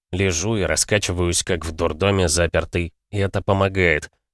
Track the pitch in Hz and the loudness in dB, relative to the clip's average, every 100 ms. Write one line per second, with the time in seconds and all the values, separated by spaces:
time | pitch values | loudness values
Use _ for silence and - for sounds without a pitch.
0 | _ 92 98 82 98 113 85 78 - 104 | _ -2 0 0 -2 0 0 0 0 0
1 | - 87 87 87 - 90 - 80 82 78 | 0 0 0 0 -2 -4 -4 -2 -2 0
2 | 95 98 87 80 82 85 80 90 85 - | 2 2 2 2 0 0 -2 -4 -4 -10
3 | _ 104 98 95 - 98 98 95 90 76 | _ -4 -2 -2 0 2 2 2 2 2
4 | - _ _ | -2 _ _